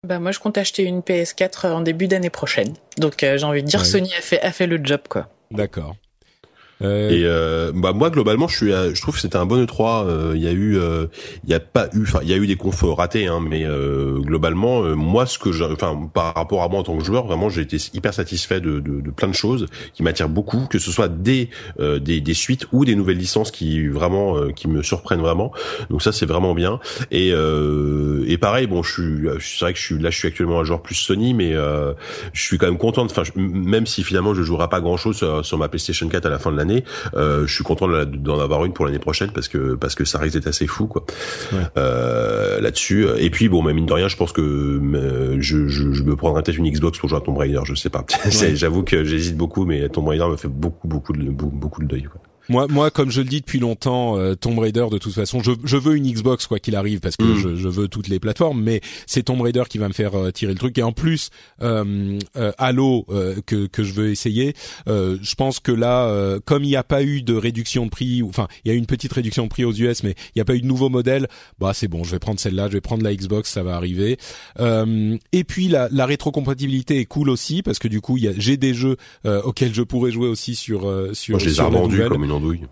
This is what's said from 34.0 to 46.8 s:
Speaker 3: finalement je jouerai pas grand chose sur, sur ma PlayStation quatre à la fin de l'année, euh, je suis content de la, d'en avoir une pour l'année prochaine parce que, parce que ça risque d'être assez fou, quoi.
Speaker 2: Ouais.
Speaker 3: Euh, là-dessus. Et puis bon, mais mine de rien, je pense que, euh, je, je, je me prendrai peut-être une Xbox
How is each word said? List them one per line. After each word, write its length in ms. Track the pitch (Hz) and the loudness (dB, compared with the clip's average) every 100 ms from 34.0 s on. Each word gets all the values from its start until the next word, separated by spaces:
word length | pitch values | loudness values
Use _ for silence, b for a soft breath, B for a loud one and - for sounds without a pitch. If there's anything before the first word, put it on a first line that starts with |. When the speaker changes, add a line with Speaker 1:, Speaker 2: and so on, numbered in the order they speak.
Speaker 3:
finalement 300 | 82 95 101 | 0 2 2
je 80 | 98 | 2
jouerai 260 | 82 80 82 | 0 0 2
pas 140 | 92 | 0
grand 160 | 85 87 | 0 0
chose 200 | 110 104 | 0 0
sur, 280 | 87 78 76 | 0 0 -2
sur 120 | 80 | -2
ma 120 | 76 | -2
PlayStation 400 | 80 - 82 82 | -2 -4 -2 -2
quatre 160 | 87 82 | 0 0
à 40 | |
la 100 | 71 | -2
fin 120 | 87 | -2
de 60 | 73 | 0
l'année, 160 | 80 117 127 B B | 2 0 0 B B
euh, 320 | - 76 73 73 | 0 2 2 0
je 80 | |
suis 100 | - | -2
content 240 | - 82 92 | -2 0 2
de 60 | |
la, 120 | 80 71 | 2 0
d'en 340 | 69 69 73 | -4 -2 0
avoir 260 | 71 73 87 | 0 0 0
une 80 | |
pour 120 | 87 73 | 0 -2
l'année 120 | 71 | 0
prochaine 320 | - - - | -2 -2 -2
parce 160 | - 69 | -4 -4
que, 280 | 73 67 64 | -2 -2 -2
parce 180 | 67 | -4
que 120 | - 71 | -2 -2
ça 120 | - | 0
risque 160 | 78 73 | 0 -2
d'être 100 | 76 | -2
assez 180 | 73 76 | -2 -2
fou, 220 | - 107 | -2 -2
quoi. 180 | - - B B B B | -2 -6 B B B B
Speaker 2:
Ouais. 80 | 98 82 - | -4 -2 0
Speaker 3:
Euh, 840 | 65 60 60 58 57 53 50 50 | 0 0 0 0 0 0 0 0
là-dessus. 440 | 55 - - 101 95 57 | 0 -2 0 2 4 4
Et 100 | 85 | 2
puis 180 | 80 113 | 4 4
bon, 140 | 87 | 4
mais 120 | 78 78 | 4 2
mine 100 | 78 | 2
de 80 | |
rien, 140 | 85 98 | 2 0
je 80 | - | 0
pense 140 | 85 | -2
que, 100 | - | 0
euh, 960 | 76 71 71 71 69 71 67 64 65 135 | 0 2 0 0 0 0 0 0 0 0
je, 280 | 69 76 71 | 2 2 2
je, 240 | 71 71 | 2 2
je 100 | 69 | 2
me 120 | 71 71 | 2 2
prendrai 260 | 82 76 | 2 2
peut-être 160 | 78 80 | 0 0
une 120 | 82 | 0
Xbox 260 | 73 | 2